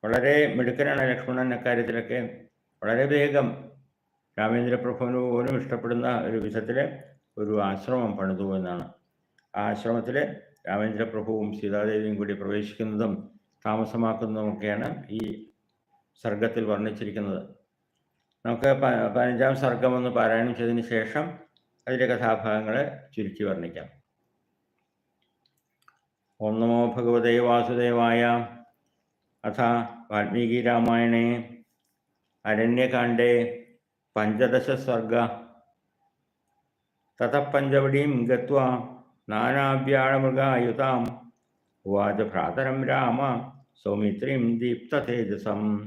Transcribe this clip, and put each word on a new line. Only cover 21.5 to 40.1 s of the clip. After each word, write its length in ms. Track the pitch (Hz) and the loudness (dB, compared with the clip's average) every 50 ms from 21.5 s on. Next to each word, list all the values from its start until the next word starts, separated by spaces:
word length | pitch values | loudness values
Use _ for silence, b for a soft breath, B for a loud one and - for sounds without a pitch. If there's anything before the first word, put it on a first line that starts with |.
| _ _ _ _ _ _ _ - | _ _ _ _ _ _ _ -6
അതിലെ 180 | 127 123 127 | -2 0 2
കഥാഭാഗങ്ങളെ 1040 | 120 123 117 120 113 110 107 110 110 107 107 110 107 110 131 143 - - - - - - - | 0 0 0 2 2 2 2 0 0 0 0 0 0 -2 -2 -2 -2 -6 -12 -18 -12 -6 -6
ചുരുക്കി 260 | 104 98 95 - 107 | -6 -6 -4 -4 -2
വർണ്ണിക്കാം. 460 | 98 95 85 85 85 - 87 71 71 _ _ _ _ _ _ _ _ _ _ _ _ _ _ _ _ _ _ _ _ _ _ _ _ _ _ _ _ _ _ _ _ _ _ _ _ _ _ _ - _ _ _ _ _ _ _ _ _ _ | -2 -2 -4 -6 -10 -10 -12 -14 -16 _ _ _ _ _ _ _ _ _ _ _ _ _ _ _ _ _ _ _ _ _ _ _ _ _ _ _ _ _ _ _ _ _ _ _ _ _ _ _ -20 _ _ _ _ _ _ _ _ _ _
ഓം 200 | 107 107 107 113 | -2 -2 0 2
നമോ 340 | 113 117 117 117 120 117 117 | 2 2 4 4 2 2 0
ഭഗവതേ 460 | 120 120 117 120 120 113 120 117 123 | 0 2 2 2 4 4 4 4 4
വാസുദേവായ. 840 | 120 120 120 120 117 120 127 120 120 120 120 120 117 117 117 120 120 120 120 120 117 107 - - - _ _ _ _ _ _ _ _ _ _ _ _ _ _ _ - | 4 4 4 2 2 2 0 0 2 2 2 4 4 4 4 4 4 4 2 0 -2 -6 -12 -18 -20 _ _ _ _ _ _ _ _ _ _ _ _ _ _ _ -8
അഥ 160 | 110 107 - 123 117 120 117 117 - - - - _ | -6 -2 0 2 2 2 2 0 -4 -10 -16 -12 _
വാൽമീകി 500 | 107 104 104 95 - 120 120 113 117 123 | -2 -2 0 0 0 0 0 2 0 2
രാമായണേ 640 | 117 120 117 117 117 117 117 117 117 117 117 117 117 117 120 120 117 - - - - _ _ _ _ _ _ _ _ _ _ _ _ _ _ _ _ | 2 2 2 4 4 4 4 4 4 4 4 4 2 2 0 -2 -6 -10 -16 -20 -20 _ _ _ _ _ _ _ _ _ _ _ _ _ _ _ _
അരണ്യകാണ്ഡേ 840 | 101 110 104 113 117 120 123 127 127 131 123 120 120 120 117 120 120 120 120 120 120 - - - - _ _ _ _ _ _ _ _ _ | -2 0 2 2 2 4 2 2 2 2 0 2 2 2 4 4 6 6 4 2 0 -6 -10 -14 -20 _ _ _ _ _ _ _ _ _
പഞ്ചദശ 540 | 107 107 107 107 104 127 120 120 131 127 - 135 131 | -2 0 0 2 2 2 4 4 2 0 0 -4 -4
സർഗ। 340 | - 131 123 113 113 110 117 120 117 - - - - - - - _ _ _ _ _ _ _ _ _ _ _ _ _ _ _ _ _ _ _ _ _ _ _ _ _ _ _ _ _ _ _ _ | -2 -2 -2 -2 -2 0 0 0 0 0 -4 -10 -14 -20 -20 -20 _ _ _ _ _ _ _ _ _ _ _ _ _ _ _ _ _ _ _ _ _ _ _ _ _ _ _ _ _ _ _ _
തതഃ 260 | 123 120 - 143 143 143 | -2 0 2 0 0 2
പഞ്ചവടീം 600 | - 139 139 139 135 139 135 135 139 139 143 147 139 123 117 | 0 0 2 4 4 4 4 4 2 2 2 2 2 0 2
ഗത്വാ 400 | 117 127 120 123 - 143 139 131 127 127 120 117 - - - - _ _ _ _ - | 2 2 0 0 0 2 2 2 2 0 -2 -4 -10 -14 -20 -20 _ _ _ _ -4
നാനാവ്യാളമൃഗായുതാം 1700 | 107 107 117 123 131 139 139 135 135 131 127 131 139 135 131 135 | -2 0 0 2 2 2 2 2 2 0 2 2 2 4 4 4